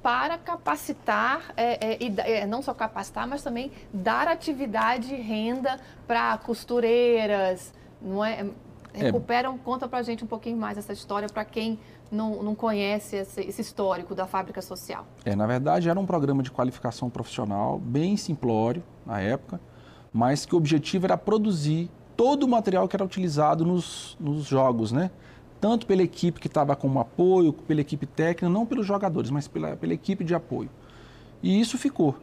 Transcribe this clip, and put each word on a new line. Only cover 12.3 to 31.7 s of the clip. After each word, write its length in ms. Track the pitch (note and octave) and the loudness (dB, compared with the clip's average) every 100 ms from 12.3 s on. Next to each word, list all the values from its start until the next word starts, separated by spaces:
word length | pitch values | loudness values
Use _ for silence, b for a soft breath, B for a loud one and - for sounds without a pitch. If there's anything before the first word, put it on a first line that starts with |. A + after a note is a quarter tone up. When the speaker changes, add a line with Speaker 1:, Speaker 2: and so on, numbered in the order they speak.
| G#3 | -2
Speaker 1:
não 120 | G#3 | -4
conhece 600 | G#3+ A3+ G#3 G3+ G#3 G#3 G3 | -2 0 0 0 -2 -4 -6
esse, 240 | G3 - | -6 -6
esse 200 | F#3 G3 | -6 -4
histórico 540 | A3 - G3 F3 F3 | -6 -2 0 0 -4
da 120 | F#3 F#3 | -6 -2
fábrica 340 | F#3+ F#3 F#3+ | -2 -4 -8
social. 440 | - - - - - - | -10 -12 -10 -12 -12 -8
Speaker 2:
É, 100 | - | -2
na 120 | G2+ G#2+ | 0 2
verdade, 420 | B2+ C#3+ E3+ E3+ | 2 2 2 4
era 100 | F3+ | 2
um 80 | F#3 | 0
programa 360 | F3 C#3+ C#3 | 2 2 2
de 80 | C3 | 0
qualificação 600 | - B2+ - B2 - B2+ | 0 -2 -2 -8 -4 -6
profissional, 680 | - A#2 - G#2 G2+ A2+ D3 | -6 -8 -4 -2 0 0 -2
bem 380 | A#2+ C3+ F3 G3+ | -2 0 2 0
simplório 680 | - D3+ B2+ A2 A2+ D3+ - - | -2 -2 2 2 2 0 -8 -18
na 160 | - G#2 | -6 -2
época, 400 | G2 C3+ - F3+ B B B B B | 0 -2 -6 -14 B B B B B
mas 320 | A2+ B2 C#3+ | 2 2 2
que 100 | - | 2
o 40 | F3 | 2
objetivo 480 | D3 D#3 D3 F#3+ F3+ | 4 2 2 0 2
era 100 | F3+ | 0
produzir 720 | - G#3+ G#3+ E3+ D3 D#3+ F3 - - - | 2 2 2 0 0 0 -2 -10 -10 2
todo 280 | A#3+ C#4+ | 4 4
o 40 | C#4 | 4
material 380 | A#3+ G3+ F#3 F#3 | 4 4 2 2
que 80 | |
era 100 | G3 | 0
utilizado 600 | F#3+ - F3+ D3 D3+ D#3 | -2 -2 -2 2 4 4
nos, 520 | E3+ F3+ - - - - | 4 2 -2 -12 -16 -6
nos 240 | D3+ D3+ | -4 -4
jogos, 480 | C#3+ C3+ C3 A#2 A2 | 2 4 4 4 0
né? 180 | B2 F#3 B B B B - | 0 0 B B B B -2
Tanto 260 | G#3 A#3 - | 2 2 2
pela 160 | F#3+ | 4
equipe 360 | F3 - F3 - | 4 2 0 0
que 100 | D3+ | -2
tava 280 | D#3 C#3+ C#3 | 0 2 2
como 240 | C#3 C3+ | 2 0
apoio, 520 | A#2 - F3+ F#3 E3 | 0 2 6 6 6
pela 280 | D3 - D3+ | 2 0 0
equipe 260 | D3 D3+ C#3 | 0 -4 -6
técnica, 420 | - D#3+ E3+ F3 | 0 0 2 2
não 160 | F#3+ A3+ | 2 0
pelos 200 | C4 G3 | -2 0
jogadores, 440 | G3+ G3 D#3 A#2 | 0 0 -2 0
mas 180 | C#3+ C#3+ | -2 -2
pela, 260 | D#3+ D#3 | -6 -6
pela 200 | - E3 | -4 -2
equipe 280 | E3 - F#3+ | -2 -2 -2
de 120 | E3 | 0
apoio. 340 | E3+ - B2 - - B B B B B B | -2 -2 -6 -6 -12 B B B B B B
E 160 | F3+ G3 | 2 4
isso 200 | A3+ | 4